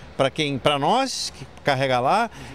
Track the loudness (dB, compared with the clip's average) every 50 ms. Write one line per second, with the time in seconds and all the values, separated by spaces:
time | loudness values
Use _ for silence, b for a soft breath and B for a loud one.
0 | B B -2 0 0 0 2 0 -2 -2 -2 2 2 2 2 4 2 2 2 2
1 | 2 0 -4 -6 -8 -8 -10 -12 -16 -16 -16 -4 0 0 2 2 2 2 2 2
2 | 4 4 2 2 2 -2 B B B B B